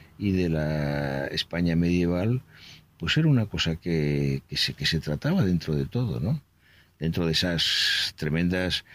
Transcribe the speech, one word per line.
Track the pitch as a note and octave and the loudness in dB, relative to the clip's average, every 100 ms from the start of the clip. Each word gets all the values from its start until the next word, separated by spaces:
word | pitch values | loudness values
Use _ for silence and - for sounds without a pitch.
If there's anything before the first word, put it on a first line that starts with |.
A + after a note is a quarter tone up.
| - - | -20 -6
y | G2+ | 0
de | F#2 F2 | 2 2
la | D#2 D2+ D2+ D2 D2 C#2+ C#2 C#2 | 0 0 -2 -2 -2 -4 -4 -4
España | D#2+ - E2+ F2 E2 | -6 -6 -2 0 2
medieval, | F2 F2 F2 F2 G#2 B2+ - - - - - - | 2 2 2 2 0 -2 -6 -20 -20 -20 -20 -8
pues | E2+ D#3 | -2 2
era | D#3+ | 4
una | C3 G#2+ | 4 2
cosa | D2 - D#2+ | -2 -2 -2
que, | F2 E2 D2 C#2+ C#2 C#2 - | 0 0 2 2 0 -2 -4
que | D3 | -4
se, | - | -4
que | - C#3 | -2 -2
se | - | -2
trataba | - D2+ C#3 F#3+ G2 | -2 -2 0 2 2
dentro | F2 - D2+ | 2 0 -2
de | C2+ | 0
todo, | A#2+ A#2+ B1+ | -2 -2 -2
¿no? | G2+ D3+ - _ _ - _ - | -2 -2 -6 _ _ -20 _ -6
Dentro | D#2+ D#2+ E2 | -2 0 0
de | |
esas | D#2+ F2+ E2 - - - - - - | 2 0 0 0 0 0 0 -4 -4
tremendas | D#2 D#2+ F2 F#2 F2+ - - | -2 0 0 0 0 -2 -8